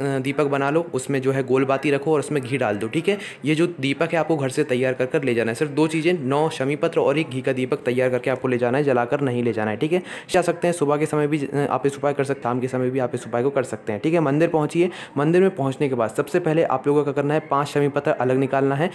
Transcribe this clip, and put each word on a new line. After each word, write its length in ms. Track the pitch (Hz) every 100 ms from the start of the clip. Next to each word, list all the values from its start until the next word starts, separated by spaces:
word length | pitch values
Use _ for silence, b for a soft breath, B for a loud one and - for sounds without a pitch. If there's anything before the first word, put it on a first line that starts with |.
दीपक 440 | 139 135 131 139 143
बना 240 | 139 139
लो, 180 | 156 170
उसमें 280 | 131 - 139
जो 100 | 127
है 120 | 135
गोल 220 | 123 131 135
बाती 260 | 135 147
रखो 220 | 139 156
और 60 | 151
उसमें 240 | 131 147
घी 140 | 120 131
डाल 200 | 117 104
दो, 100 | 113
ठीक 220 | 151 170
है। 80 | 202 B B 135
ये 100 | 156
जो 120 | 175
दीपक 420 | 170 135 139 165
है 60 | 165
आपको 180 | 156 156
घर 120 | 131
से 140 | 139 151 123
तैयार 180 | 131
कर 120 | 127 127
कर 180 | 160
ले 100 | 135
जाना 180 | 117 110
है। 40 | 110
सिर्फ 160 | 151
दो 160 | 139 160
चीज़ें, 260 | 160 165 175
नौ 300 | 127 143 156
शमी 260 | - 135 147
पत्र 240 | 165 160
और 180 | 127 143
एक 120 | 151
घी 120 | 127
का 120 | 135
दीपक 240 | 127 127 143
तैयार 320 | 127 123 127
करके 200 | 123 135
आपको 180 | 127 131
ले 100 | 123
जाना 200 | 120 135
है, 60 |
जलाकर 380 | 143 123 120 143
नहीं 220 | 139 120
ले 100 | 120
जाना 180 | 107 107
है, 60 | 104
ठीक 160 | 151
है। 100 | 180 180 B B
जा 120 | 180
सकते 260 | 175 170 175
हैं 40 |
सुबह 260 | 175 143 147
के 80 | 151
समय 220 | 151 147
भी, 180 | 151 139
अ, 220 | 139 143
आप 160 | 131 139
इस 120 | 139
उपाय 160 | 143
कर 100 | 143
सकते 160 | 135 139
हैं, 40 |
शाम 160 | 120 127
के 80 | 123
समय 220 | 127 127
भी 100 | 131
आप 160 | 123 120
इस 120 | 117
उपाय 160 | 120
को 60 | 135
कर 140 | 139
सकते 280 | 120 107 -
हैं, 100 | 104
ठीक 120 | 160
है। 60 | 170
मंदिर 300 | 147 147 165
पहुँचिए, 400 | 160 151 170 180 B B 139
मंदिर 240 | 151 180
में 140 | 190 190
पहुँचने 340 | 135 131 143
के 60 | 123
बाद 140 | 110
सबसे 300 | - 143 180
पहले 240 | 170 156
आप 240 | - 131 143
लोगों 140 | 147
को 20 |
क्या 100 | 143
करना 200 | 135 143
है, 60 | 151
पाँच 280 | 151 139 143
शमी 200 | 147 143
पत्र 240 | 143 156
अलग 260 | 147 127 131
निकालना 380 | 135 135 139 139
है। 160 | 180